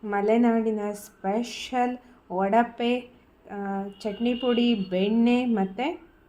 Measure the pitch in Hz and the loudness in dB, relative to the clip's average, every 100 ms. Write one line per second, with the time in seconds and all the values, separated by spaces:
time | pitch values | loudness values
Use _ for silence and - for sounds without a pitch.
0 | 214 202 208 233 240 226 220 214 208 202 | -2 -2 2 4 4 4 0 -2 -4 -8
1 | - _ 190 208 240 - - 254 247 247 | -14 _ -4 -2 -4 -8 -6 -2 -2 -4
2 | - - _ 180 196 220 233 - 240 247 | -12 -20 _ -2 2 2 2 -2 -2 -2
3 | - _ _ _ - 202 202 196 196 202 | -4 _ _ _ -16 -10 -6 -6 -6 -8
4 | 220 196 233 247 254 240 240 226 190 185 | -8 -2 -2 0 0 2 2 2 0 0
5 | 202 226 233 247 247 220 196 - 269 349 | 2 4 4 4 2 0 0 -2 -6 -6
6 | - _ | -14 _